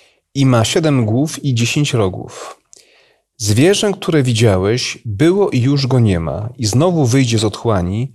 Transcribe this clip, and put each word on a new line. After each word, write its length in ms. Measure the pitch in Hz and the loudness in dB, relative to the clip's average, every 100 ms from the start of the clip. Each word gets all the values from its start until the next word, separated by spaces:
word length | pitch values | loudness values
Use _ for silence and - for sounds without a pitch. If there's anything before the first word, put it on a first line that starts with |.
| _ _ _ | _ _ _
I 120 | 139 135 | 0 2
ma 180 | 120 | 2
siedem 400 | 113 185 160 139 107 | 2 0 0 0 0
głów 380 | 117 156 - | -2 -2 -4
i 100 | 143 | -4
dziesięć 400 | 117 120 156 147 | -2 -2 -2 -2
rogów. 680 | 123 95 92 - - - - _ - _ _ _ _ _ _ | 0 -2 -4 -12 -16 -18 -20 _ -20 _ _ _ _ _ _
Zwierzę, 560 | 104 107 165 202 214 | 0 4 4 4 0
które 300 | 190 - 160 | -2 -2 0
widziałeś, 760 | 127 113 117 92 98 123 - - | 0 2 2 2 0 -2 -4 -10
było 460 | 113 101 160 196 196 | -10 0 2 2 0
i 100 | 127 | 0
już 260 | 123 143 131 | 0 0 2
go 140 | 131 | 2
nie 200 | 113 87 | 2 2
ma, 280 | 80 73 113 - | -2 -6 -8 -6
i 100 | 110 | -2
znowu 400 | 120 180 170 127 | 2 2 2 2
wyjdzie 320 | 131 127 113 | 2 2 0
z 60 | |
otchłani 680 | 104 - 117 101 87 104 131 | -2 -2 -2 -2 -2 -4 -6